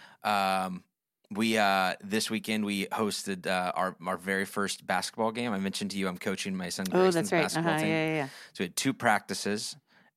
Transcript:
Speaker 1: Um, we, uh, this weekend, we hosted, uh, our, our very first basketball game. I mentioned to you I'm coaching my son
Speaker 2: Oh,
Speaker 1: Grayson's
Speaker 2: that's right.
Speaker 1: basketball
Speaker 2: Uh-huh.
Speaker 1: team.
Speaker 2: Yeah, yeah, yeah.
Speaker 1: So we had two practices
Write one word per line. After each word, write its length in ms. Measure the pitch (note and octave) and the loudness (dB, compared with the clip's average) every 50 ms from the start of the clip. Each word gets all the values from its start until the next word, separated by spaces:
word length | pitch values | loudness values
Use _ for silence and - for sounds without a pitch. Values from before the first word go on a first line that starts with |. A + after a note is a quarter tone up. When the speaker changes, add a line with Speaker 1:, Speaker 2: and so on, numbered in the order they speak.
| - - - _ - | -20 -20 -14 _ 0
Speaker 1:
Um, 600 | G#2+ G#2 G2+ G2 F#2+ F#2+ F#2+ F#2 F#2 F#2 F2+ - _ _ _ _ _ _ _ _ - | 0 2 2 2 2 2 0 -2 -4 -6 -10 -12 _ _ _ _ _ _ _ _ -8
we, 260 | G#2 G#2+ A2 A2+ A2 | -2 0 0 2 4
uh, 380 | A2 G#2 G2 G2 F#2+ F#2 F#2 - - G#2 | 4 4 4 4 4 4 2 0 -2 -4
this 260 | G2 G#2 A2 - - | -2 -2 -2 0 -2
weekend, 360 | A2+ G#2+ G2 A2 A2 G#2+ G#2 | -2 -4 -2 -2 0 0 0
we 200 | G2+ G2+ G2 F#2+ | 0 0 -2 -2
hosted, 600 | - - - A2 G2+ F#2+ - - G2 G2 F2+ E2+ | -2 -2 0 0 0 -2 -2 -4 -6 -6 -4 -2
uh, 240 | E2+ F#2 F#2 F2+ F2 - | 0 0 0 0 0 0
our, 220 | E2 F#2 F#2 - - E2+ | 0 -2 -2 -4 -4 -4
our 120 | F2+ F#2 | -4 -4
very 280 | D#2 F2 G2 G2 F#2+ G2 | -2 -2 0 0 0 -2
first 400 | - - G#2 G2+ F#2+ - - - | -2 -2 -2 -2 -2 -4 -4 -2
basketball 460 | - F#2+ F2+ - - - A#2 A2 A2+ | -2 0 0 -2 -2 -2 -2 0 0
game. 220 | A2 A#2+ A#2+ B2 G#2 | 0 -2 -2 -2 -2
I 40 | |
mentioned 320 | F#2+ F#2+ G2 G2 - G#2 F#2+ | -2 -2 -2 -2 -4 -4 -4
to 60 | G2 | -2
you 100 | G2 F#2+ | -2 -2
I'm 120 | F#2 F2+ F2 | -2 -4 -4
coaching 360 | - G#2 F#2+ - - G2 F#2+ | -4 -4 -2 -2 -4 -4 -4
my 140 | F#2 F#2 F2+ | -4 -4 -4
son 160 | - - F#2+ F#2+ | -4 -4 -2 0
Speaker 2:
Oh, 80 | - F3+ | 4 4
Speaker 1:
Grayson's 140 | F#3 F#3+ F3 | 6 6 4
Speaker 2:
that's 160 | E3 F#3 G3+ | 2 2 2
right. 100 | F#3 E3+ | 2 2
Speaker 1:
basketball 300 | D3+ - D#3+ D#3+ E3 E3+ D#3 | 2 2 0 0 2 2 2
Speaker 2:
Uh-huh. 80 | D#3 | 2
Speaker 1:
team. 80 | D#3 D#3 | 2 2
Speaker 2:
Yeah, 180 | D#3+ D#3+ D#3 D#3+ | 2 2 0 0
yeah, 40 | D#3+ | 0
yeah. 100 | D#3 C#3 C3 - - - - - | -2 -2 -4 -8 -14 -20 -14 -6
Speaker 1:
So 40 | - | -6
we 60 | - | -6
had 100 | C#3+ - | -4 -2
two 180 | - - C3+ C3 | -2 0 0 0
practices 840 | - A#2 A#2 G#2 G2 - - G2 - - G2+ G#2 A2 B2+ - - - _ _ _ - _ _ _ | 2 4 4 4 4 2 -4 -6 -4 -2 -2 -2 -2 -4 -8 -10 -14 _ _ _ -20 _ _ _